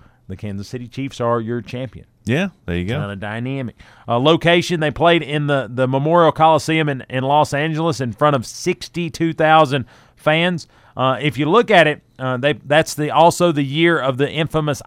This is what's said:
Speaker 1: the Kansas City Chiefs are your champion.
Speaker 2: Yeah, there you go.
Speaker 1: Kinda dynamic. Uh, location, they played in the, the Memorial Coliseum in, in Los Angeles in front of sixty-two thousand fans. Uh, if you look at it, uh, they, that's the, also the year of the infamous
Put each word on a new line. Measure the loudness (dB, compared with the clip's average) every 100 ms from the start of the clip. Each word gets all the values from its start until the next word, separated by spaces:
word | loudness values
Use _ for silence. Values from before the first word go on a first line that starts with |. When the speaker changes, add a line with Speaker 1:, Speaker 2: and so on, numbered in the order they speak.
| _ _ -16
Speaker 1:
the | -12
Kansas | -10 -10 -12
City | -14 -12
Chiefs | -10 -10 -4
are | -2 -2
your | -2 -6
champion. | -8 -12 -12 -14 -20 _ -2
Speaker 2:
Yeah, | -2 -2 -6 -6
there | -4
you |
go. | -4 -4
Speaker 1:
Kinda | -6 -8
dynamic. | -8 -8 -6 -6 -8 -12 -20 -14 -4
Uh, | 2
location, | 4 4 4 2 2 -2
they | -2
played | 0 2 2
in | 0 -4 0
the, | -2 -2
the | -2 0
Memorial | 0 2 4 4
Coliseum | 4 4 4 2 0 0
in, | -4 -6
in | -4
Los | 2 2 2
Angeles | 0 -2 -2 -2 -2
in | -4
front | 0 2 2
of |
sixty-two | -2 -8 -6 -6 -6 -8 -8 -4 -4
thousand | 0 4 6 4 0 -6 -12 _ _
fans. | 0 0 0 -2 -8 _ _ -2
Uh, | -2 0
if | -2 -2
you | 0
look | 2 4
at | 4 4
it, | 0 _ -8
uh, | -4 -2
they, | -2
that's | -2 0 0 0
the, | -2 -2
also | 2 4 4 0
the | 0
year | -2 2 2 2
of | 0 0
the | -2
infamous | -2 -2 -2 -2 -4